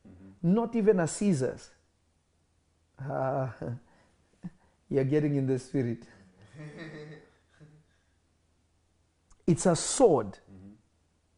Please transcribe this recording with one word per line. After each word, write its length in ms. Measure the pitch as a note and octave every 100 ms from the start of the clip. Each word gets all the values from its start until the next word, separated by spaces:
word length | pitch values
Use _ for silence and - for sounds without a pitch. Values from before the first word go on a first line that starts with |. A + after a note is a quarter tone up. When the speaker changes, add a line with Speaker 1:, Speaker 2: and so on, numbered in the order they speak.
| -
Speaker 1:
Mm-hmm. 460 | - - - E3+
Speaker 2:
not 220 | G#3 A#3 A#3
even 240 | G3+ F#3+
a 80 | D#3+
scissors. 600 | - G#3 D3 B2+ - - _ _ _ _ _ _ _ _ _ _ _ _ -
Ah, 540 | C3+ C#3 C3 C3+ C3 - - A#2+ _ _ _ _
<laughs> 680 | _ _ - - _ _ -
you're 140 | C#3 C3+
getting 300 | D3+ D3 C#3+
in 120 | C3
the 100 | C3
spirit. 440 | - C#3 A#2+ A2+ - - - _ - D3+
Speaker 1:
<laughs> 100 | D3+ E3 D#3+ D3+ D3+ D#3 - _ _ _ D3+ D3+ _ _ _ _ _ _ _ _ _ _ _ _ _ _ _ _ -
Speaker 2:
It's 180 | D#3 F#3+
a 100 | D#3+
sword. 580 | - - A#3+ C3+ G2+
Speaker 1:
Mm-hmm. 400 | - _ F#2+ G2 G#2+ _ _ _ _ _